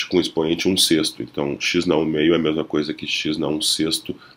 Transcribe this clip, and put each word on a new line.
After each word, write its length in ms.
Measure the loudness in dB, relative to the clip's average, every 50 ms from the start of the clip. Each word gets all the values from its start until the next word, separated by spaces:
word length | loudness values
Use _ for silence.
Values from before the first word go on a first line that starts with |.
| -4 0
com 100 | 2 2
expoente 480 | 2 2 0 -2 0 0 0 0 2 2
um 80 | 2
sexto. 460 | 2 2 4 4 2 2 0 -4 -8 -10
Então 360 | -8 -6 -4 -4 -4 -4 -4
x 260 | -4 -2 0 2 2
na 100 | 2 2
um 80 | 2 2
meio 300 | 2 0 2 2 4 4
é 20 |
a 40 | 4
mesma 240 | 2 0 0 0 -2
coisa 280 | -2 -2 -2 -2 -2 -6
que 140 | -8 -8
x 320 | -6 -6 -4 -4 -4 -2 -2
na 100 | -2 -2
um 140 | -2 -2 -2
sexto 520 | -2 -2 0 0 -2 -2 -4 -6 -8 -12 -12 -16 -20 -12